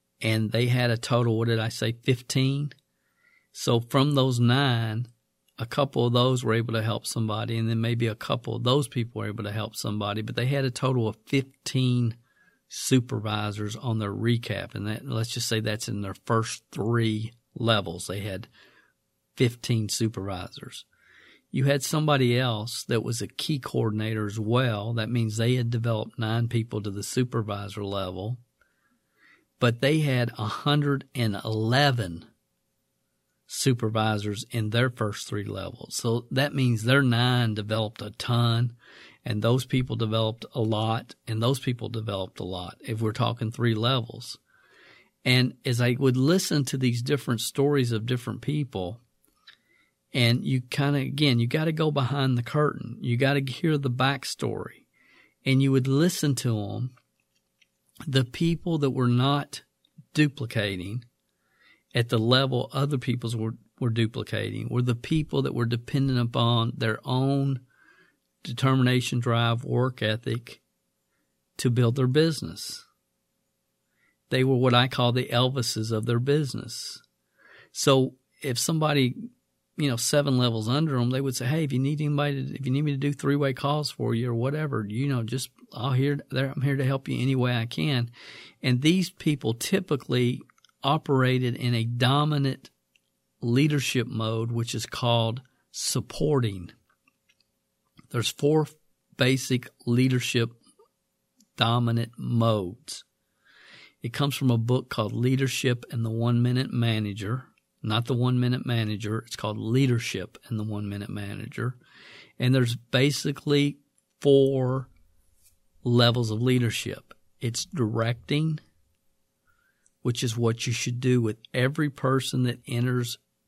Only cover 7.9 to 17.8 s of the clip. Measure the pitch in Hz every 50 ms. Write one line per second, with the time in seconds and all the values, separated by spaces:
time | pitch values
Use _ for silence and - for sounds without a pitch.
7.9 | 120 117 117 113 107 - - - 110 117 - - 113 113 117 123 127 147 143 -
8.9 | - 127 117 117 - 110 107 107 101 104 101 101 101 107 107 107 - - - 113
9.9 | 104 104 104 101 101 107 107 110 117 - 120 127 143 143 135 131 123 - - 131
10.9 | 131 123 113 107 101 - _ - - 139 135 - - _ _ - - 127 131 127
11.9 | 123 123 120 117 117 - _ _ _ _ _ _ _ _ _ _ - - - -
12.9 | 131 131 120 120 113 107 104 107 107 107 107 107 104 104 107 104 107 - - 123
13.9 | 113 110 107 101 101 104 107 117 120 117 120 - 107 98 92 - - 104 101 107
14.9 | 107 - - 139 120 113 113 117 - 120 117 - 113 110 110 110 107 107 - -
15.9 | 104 101 101 98 95 - _ - 120 113 113 - - - - _ - - 101 113
16.9 | 117 117 113 110 107 110 113 117 - _ _ _ _ - - 113 113 104